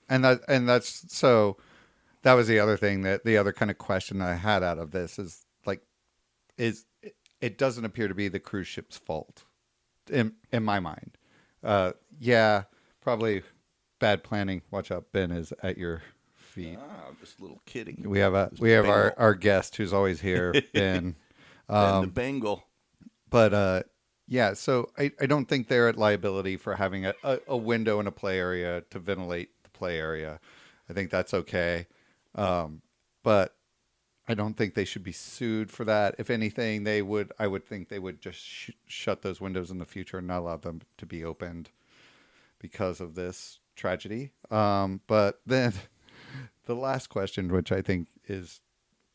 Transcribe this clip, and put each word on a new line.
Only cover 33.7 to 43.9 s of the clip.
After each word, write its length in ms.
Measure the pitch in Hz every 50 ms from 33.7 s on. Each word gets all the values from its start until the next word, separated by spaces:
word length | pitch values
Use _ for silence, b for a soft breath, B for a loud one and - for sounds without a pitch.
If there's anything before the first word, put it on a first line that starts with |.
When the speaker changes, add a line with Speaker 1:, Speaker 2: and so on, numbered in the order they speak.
| _ _ _ _ _ _ _ _ _ _ _ -
Speaker 1:
I 60 | 117
don't 200 | 101 104 110 107 -
think 160 | 117 101 -
they 100 | 110 98
should 180 | - - - 92
be 80 | 87 85
sued 580 | - - - - - 131 117 110 110 110 101
for 140 | - - 120
that. 300 | 107 107 107 104 98 - -
If 100 | 110 -
anything, 560 | 123 113 110 107 - - 120 110 107 107 101
they 160 | 107 107 104
would, 320 | 101 95 104 107 101 - - _
I 80 | 110
would 180 | 101 95 95 -
think 240 | _ 117 101 87 -
they 100 | - 101
would 220 | 92 92 85 76
just 180 | - 95 87 -
sh-, 320 | - - - - - - - _ _
shut 360 | _ - - - - 98 - -
those 180 | 101 92 -
windows 300 | 95 95 92 92 90 85
in 80 | 92 92
the 80 | 85
future 320 | - - 101 87 - - 95
and 80 | 90
not 140 | 87 90 90
allow 180 | 87 85 82 78
them 240 | - 87 82 80 - _ _ -
to 80 | -
be 180 | 85 - 82 80
opened 460 | 82 80 - 90 87 85 85 80 - _ b b b b b b b b b b b b b b b b b
because 420 | - 87 - - 104 92 87 82
of 140 | 92 85 78
this 440 | 90 90 90 92 - - - - _ _ _ _
tragedy. 580 | - - 92